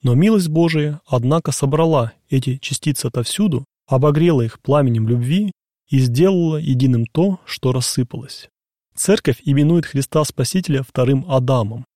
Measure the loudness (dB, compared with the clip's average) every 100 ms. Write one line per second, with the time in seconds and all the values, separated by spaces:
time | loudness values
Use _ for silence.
0 | 2 2 4 2 2 0 2 0 -2 -6
1 | _ -2 0 0 -2 -4 -2 0 2 2
2 | 0 -6 _ -2 -2 -6 -6 -6 -4 -4
3 | -4 -4 -6 -2 0 -2 -6 _ _ 2
4 | 2 2 2 2 0 -6 0 2 2 0
5 | 0 0 0 -2 -2 -6 _ _ _ 0
6 | 2 2 2 4 0 -2 -2 0 2 2
7 | 0 0 0 -2 -8 -4 -2 -2 -2 -4
8 | -4 -6 -14 -18 -20 _ _ _ _ -8
9 | 0 0 2 -2 0 2 4 2 0 -4
10 | -2 -2 -2 -2 -2 -2 -2 -4 -4 -2
11 | 0 0 0 -2 0 0 -2 -6 -16